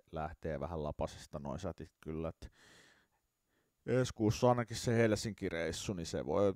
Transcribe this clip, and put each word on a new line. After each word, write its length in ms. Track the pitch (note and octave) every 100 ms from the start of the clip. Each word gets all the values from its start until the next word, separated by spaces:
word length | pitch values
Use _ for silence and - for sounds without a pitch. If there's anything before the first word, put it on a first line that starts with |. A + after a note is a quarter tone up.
| -
lähtee 480 | D#2+ D#2 D#2 E2 C#2+
vähän 240 | C#2+ E2
lapasesta 540 | D2 - D#2 - - D#2
noin 200 | C#2 D2
chatit 340 | F#2+ - E2 _
kyllä, 280 | D#2 D#2 E2
et 240 | - - - - - - _ _ _ _ _ _ _ _ _ -
joskus 580 | B2 B2 - G#2+ -
ainakin 320 | B2 A#2+ A2+ A2+
se 200 | B2+ A#2
Helsinki-reissu, 960 | A#2 G#2 A2+ F#2+ F#2 E2 E2 - -
niin 140 | F#2 D#2+
se 200 | D#2 B1+
voi, 280 | F2+ G2+